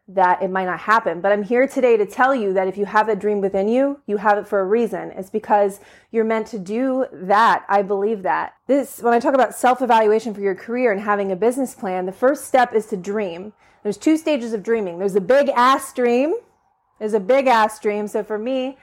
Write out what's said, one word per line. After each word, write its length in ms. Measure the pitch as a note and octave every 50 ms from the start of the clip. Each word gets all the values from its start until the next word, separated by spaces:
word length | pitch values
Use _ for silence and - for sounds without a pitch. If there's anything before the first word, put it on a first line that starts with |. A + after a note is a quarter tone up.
| _ -
that 340 | F#3 F#3+ F3+ F3+ F3+ -
it 80 | F#3+ F#3
might 140 | F#3 F#3+ F#3
not 160 | F3+ F3 D#3+
happen. 400 | - G#3+ G#3+ A3+ - F#3 E3 F3
But 100 | F3 G3
I'm 140 | G#3 G#3 G#3
here 240 | F#3+ A#3 B3 C4+ C4+
today 280 | - C#4 B3 B3 A#3
to 80 | G#3 G#3
tell 300 | G3 - - B3+ C4 C#4
you 180 | B3 G#3 G3
that 140 | F#3 F#3+ F#3+
if 100 | F#3+ F#3+
you 80 | G3+ G3+
have 240 | F#3+ G#3 G#3+ A3 A3+
a 60 | G#3+
dream 260 | F#3+ F#3+ G#3 G#3 G3+
within 280 | G3 G3 G3 G3 F#3+ G#3+
you, 320 | A#3 B3+ C#4 C#4+ C#4+ C#4+ _
you 100 | - G3+
have 200 | G#3 F#3+ G#3+ G#3
it 120 | G#3 - -
for 100 | G#3+ G3
a 60 | F#3+
reason. 480 | F#3 G#3 A#3+ A#3 G3+ F#3 E3+ E3 E3
It's 180 | - - F#3 -
because 480 | - G#3+ - - A3 G#3 G3+ G3 G3 - - - - - _ _
you're 140 | - A3+ A3
meant 240 | A3 A3+ A3 G#3+ G#3+
to 100 | - G#3
do 480 | F3 F#3 G#3+ A#3 C4 C4+ B3+ C4 C4 -
that. 520 | - C#3+ F#3 F#3 G3 G#3 A#3 A3 F3+ - - -
I 140 | G3 G3+
believe 420 | G3+ F#3 G#3 G3 G3 G#3+ A3+ G3 F#3
that. 300 | F3+ D#3+ D#3 - - - _ _
This, 340 | - C4 C#4+ B3 - - -
when 140 | G3+ A#3+ A#3
I 60 | A#3
talk 140 | - D4+ C4+
about 200 | C4+ A#3+ - -
self-evaluation 800 | - - B3 B3+ B3+ C4+ A#3 A#3+ A3+ A3 G#3 G#3+ A3+ - A#3+ G3+
for 60 | G3+
your 160 | G3+ G3 F#3
career 340 | F#3 - A#3 A#3 B3 B3+ A#3
and 100 | G3 G3
having 300 | G#3 G#3 G#3 G3+ G3+ G3
a 60 | F#3+
business 400 | F3 G#3 A#3 B3 C4+ C4 A#3 -
plan, 280 | - - F#3+ F#3 F#3 F#3
the 80 | F#3
first 320 | F#3 - B3+ B3+ D4+ D4 -
step 300 | - - C4 B3 A#3+ A#3
is 120 | A3 G#3+
to 100 | - A3+
dream. 560 | F#3 E3+ G3 G3+ A3 G#3 F3+ E3 E3+ G3 G#3+ - _ _ _ _ _ -
There's 120 | G#3 G3
two 200 | - - D4+ D#4+
stages 360 | D#4 - D#4+ D4+ B3 A#3 A3+
of 120 | A3+ G#3 F3+
dreaming. 340 | A3 A#3 A3+ G3+ F3+ E3+ F3
There's 160 | G3 G3+ F3+
a 60 | G#3
big 280 | F#3 E3+ B3+ C#4 C#4+ B3+
ass 420 | - A#3+ A#3+ C4 C4+ C#4+ - -
dream. 420 | - B3+ B3 A#3+ A#3+ B3 C#4 D#4 G4+ A#4 - _ _ _ _ _ _ _ _ _ _ -
There's 160 | A3 G#3+ G#3
a 60 | G#3+
big 260 | F#3+ G#3 B3+ C#4 C4
ass 320 | C4 A#3+ A3+ G#3+ G#3+ A3 -
dream. 300 | - G#3+ G#3 G#3 G#3+ G#3
So 160 | - A3 G3+
for 120 | - G#3+
me, 420 | G#3 A3 B3+ C4+ C4 B3+ C4+ C4+ -